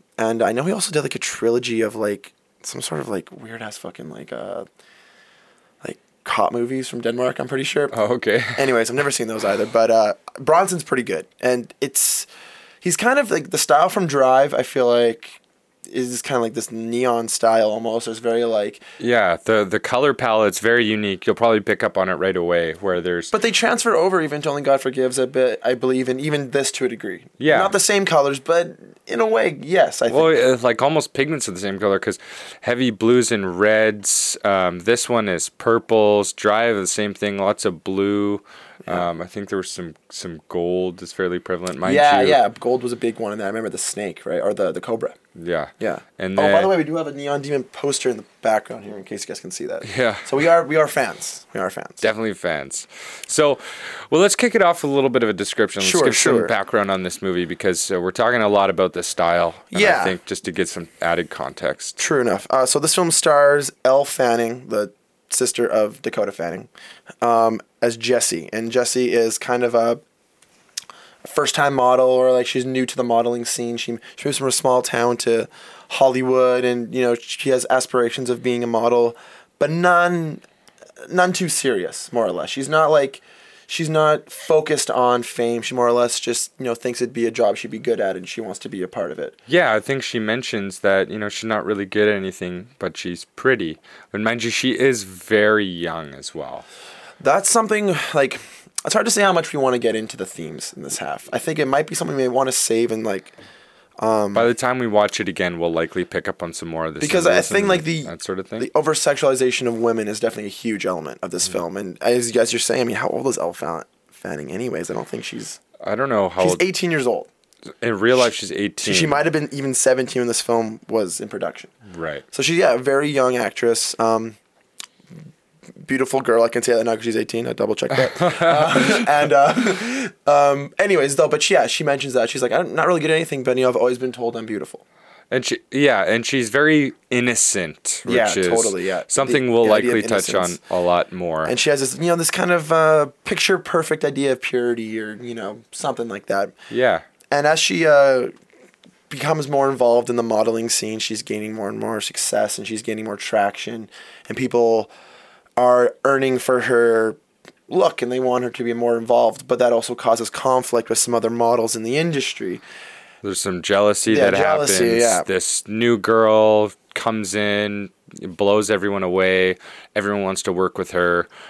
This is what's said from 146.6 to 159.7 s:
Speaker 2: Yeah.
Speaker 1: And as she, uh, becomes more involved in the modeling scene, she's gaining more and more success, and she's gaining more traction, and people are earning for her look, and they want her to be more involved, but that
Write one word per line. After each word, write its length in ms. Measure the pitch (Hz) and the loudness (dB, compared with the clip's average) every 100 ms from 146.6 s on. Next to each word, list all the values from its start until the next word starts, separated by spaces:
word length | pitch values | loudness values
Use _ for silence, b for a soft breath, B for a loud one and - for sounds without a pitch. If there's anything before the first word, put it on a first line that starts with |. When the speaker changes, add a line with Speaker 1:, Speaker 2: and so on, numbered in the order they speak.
| B | B
Speaker 2:
Yeah. 300 | 113 127 82 - _ - | 0 2 2 -4 _ -4
Speaker 1:
And 160 | 143 | 0
as 140 | 147 160 | 2 2
she, 280 | - 180 160 | 0 2 4
uh, 420 | 143 139 131 123 - _ _ - _ - _ - | 6 6 4 0 -8 _ _ -20 _ -20 _ -14
becomes 400 | 139 147 156 143 | -6 -2 0 0
more 200 | 143 135 | 0 2
involved 400 | 131 120 120 120 | 4 4 4 2
in 40 | 120 | -2
the 60 | |
modeling 460 | 117 107 110 113 117 | 0 2 2 0 -2
scene, 320 | - 107 110 | -4 -4 -6
she's 220 | - 107 | -6 -8
gaining 320 | - 107 107 | -8 -8 -8
more 140 | 110 101 | -8 -8
and 120 | 110 | -6
more 200 | 107 110 | -6 -4
success, 560 | - - - 107 104 - | -6 -6 -2 0 -2 -4
and 100 | 104 | -8
she's 160 | 110 | -8
gaining 220 | 110 107 | -8 -8
more 120 | 110 104 | -8 -10
traction, 720 | - 107 101 - - 113 104 B B B - | -2 0 0 -2 -10 -12 -14 B B B -12
and 80 | 113 | -6
people 520 | 131 120 117 113 107 B B B B B B - | -2 2 4 2 -2 B B B B B B 2
are 400 | 123 123 123 - | 4 6 4 2
earning 340 | 135 135 135 127 | 0 2 2 0
for 240 | - 127 | 0 0
her 540 | 120 120 117 113 110 107 _ _ - _ - | 2 4 4 4 2 -4 _ _ -20 _ -4
look, 320 | 170 175 - | 2 2 0
and 120 | 120 | -4
they 80 | 127 | -2
want 240 | 127 123 | 0 0
her 60 | 123 | -2
to 120 | - | -6
be 100 | 117 | -6
more 240 | 117 120 117 | -2 0 0
involved, 520 | 113 120 120 - - | 2 4 4 0 -2
but 100 | 117 | 2
that 140 | 123 | 4